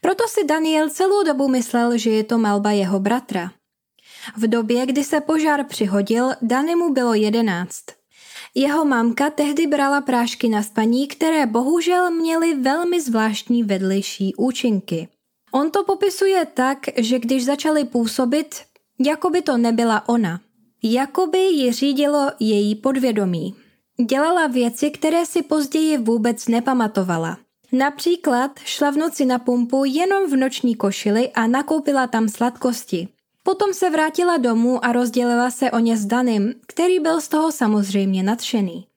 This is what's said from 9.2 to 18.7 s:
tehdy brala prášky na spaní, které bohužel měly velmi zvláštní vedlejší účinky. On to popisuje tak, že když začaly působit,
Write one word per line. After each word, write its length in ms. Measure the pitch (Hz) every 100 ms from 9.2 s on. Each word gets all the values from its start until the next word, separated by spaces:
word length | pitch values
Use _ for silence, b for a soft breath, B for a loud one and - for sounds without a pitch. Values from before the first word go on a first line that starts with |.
| 285
tehdy 360 | 302 294 294 330
brala 340 | 285 277 285
prášky 480 | 277 247 233 - 233
na 140 | 214
spaní, 460 | 208 - 220 240 285
které 380 | - 320 320 262
bohužel 640 | 220 254 339 339 359 359
měly 440 | 330 330 330 330
velmi 460 | 294 262 294 349 349
zvláštní 640 | 285 226 220 208 - 240
vedlejší 720 | 214 190 190 196 196 - 190
účinky. 760 | - 247 247 247 202 - 165 165 _ _ _ _
On 180 | 262 302
to 140 | 392
popisuje 600 | 392 392 392 370 392 381 320
tak, 240 | - 254 277 - -
že 220 | 226 254
když 260 | 233 269
začaly 400 | 247 285 320 302
působit, 720 | 262 247 226 - 247 294 302 - -